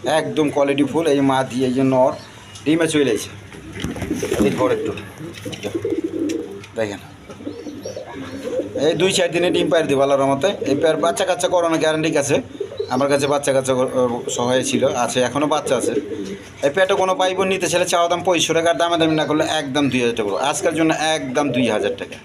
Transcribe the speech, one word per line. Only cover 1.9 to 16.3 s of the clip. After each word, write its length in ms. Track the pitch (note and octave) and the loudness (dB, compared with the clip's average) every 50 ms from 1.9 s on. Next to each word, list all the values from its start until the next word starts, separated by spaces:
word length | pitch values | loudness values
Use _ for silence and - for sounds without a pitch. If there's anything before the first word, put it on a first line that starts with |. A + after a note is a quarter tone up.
| C3 | 4
নর 180 | B2+ B2+ C#3+ D3+ - - - - - - - - - - | 4 4 2 2 -4 -14 -18 -20 -20 -20 -20 -20 -6 0
ডিমে 220 | C#3 D#3 E3+ E3 - | 0 2 2 2 2
চলে 200 | D#3 D3+ C#3 B2 G#2+ | 2 2 2 2 2
এসেছে, 140 | G2+ - - - - - - - - - - - - - - - - - - - - - - - - | 0 -4 -10 -14 -18 -18 -18 -18 -18 -16 -14 -10 0 0 0 0 0 -6 -6 -4 -4 -2 -2 0 2
এদিক 160 | G#2 G2+ F#2 - | 2 2 2 2
ঘর 100 | B2+ B2 A#2 | 2 2 2
একটু 160 | G#2+ - - G2 F#2 - - - - D#3 E3+ E3+ - - - - - G#3 G3+ - - - - - - - - - - - D4 D#4+ - - - G3 G3 - - - A2+ | 0 -2 -6 -6 -8 -12 -14 -16 -14 -14 -14 -14 -12 -12 -12 -12 -10 -10 -8 -8 -6 -4 -4 -4 -4 -4 -6 -6 -4 -4 -4 -4 -6 -8 -10 -12 -16 -16 -12 -6 -4
দেখেন, 220 | A2 G2+ G2+ G2 - - - - - - - - - - - - - - - - - - - - - - - C#4 - - - - - - - C5 - - - - C3+ | -4 -4 -4 -10 -12 -18 -20 -20 -20 -20 -18 -14 -14 -14 -12 -12 -14 -14 -14 -12 -12 -12 -12 -12 -12 -12 -14 -14 -12 -12 -12 -10 -8 -6 -6 -6 -6 -6 -4 0 0
এই 80 | D#3 E3+ D3 | 0 2 2
দুই 100 | F3+ F#3+ - | 2 2 2
চার 120 | F#3+ F3 E3 D#3 | 2 0 0 2
দিনে 140 | F3 E3+ F3+ | 0 0 2
ডিম 160 | E3 F3 E3+ E3 | 2 2 2 2
পাড়ি 160 | F3+ E3 D#3 C#3 | 2 2 2 2
দিবে 120 | C#3 C3+ C3+ | 2 2 4
আল্লাহর 180 | C#3 C#3 C#3 | 4 4 4
রহমতে। 260 | C#3 C#3 C#3 C3+ F3+ G3 G3+ - - - | 4 2 2 2 2 0 0 0 -2 -2
এই 60 | D3+ C#3+ | 0 2
পেয়ার 160 | D#3+ D#3 D#3 | 2 2 2
বাচ্চা 280 | D3+ D#3+ E3+ E3+ - G3 | 2 0 0 0 0 0
কাচ্চা 240 | F3+ F3+ F3 F#3 F3 | 0 0 0 2 2
করানো 280 | E3+ F3 E3+ E3 D#3+ D#3 | 2 2 2 2 2 2
গ্যারান্টি 320 | D#3 D#3 D#3 D#3+ D#3+ E3 D3+ D3+ | 2 2 2 2 0 0 0 0
আছে, 140 | C#3 A#2+ D3+ A#3 B3+ - - - - - - - - - B2+ | 2 2 0 0 0 -6 -10 -10 -10 -10 -6 -8 -4 -2 0
আমার 140 | B2+ C#3 C#3 | 0 2 2
কাছে 140 | C#3+ C3+ C#3 | 2 2 2
বাচ্চা 260 | C#3 - - - C#3+ C3 | 0 0 0 2 2 2
কাচ্চা, 160 | C3+ B2+ C3 | 2 2 2
আহ, 120 | C3 B2+ B2+ B2+ B2 C3 B2+ B2 A#2+ A#2+ - - - | 0 0 0 0 2 0 0 0 0 -4 -6 -6 -4
সবাই 200 | - A#2+ B2 B2+ B2+ A#2+ - | -2 0 2 2 0 0 0
ছিল, 120 | - C#3+ B2 C#3 D3 B2 A#2+ | 0 2 2 2 0 0 -2
আছে, 140 | A2+ - B2+ B2 B2 | 0 0 0 0 0
এখনও 180 | B2 C#3+ D3+ D3 D#3 | 0 0 0 0 0
বাচ্চা 200 | D3 - - C3+ A#2+ | -2 0 0 0 0
আছে। 120 | - - A#2+ G#2 G2 - A2 G2+ G2 F#2+ | 0 -2 -2 -2 -4 -4 -8 -8 -8 -10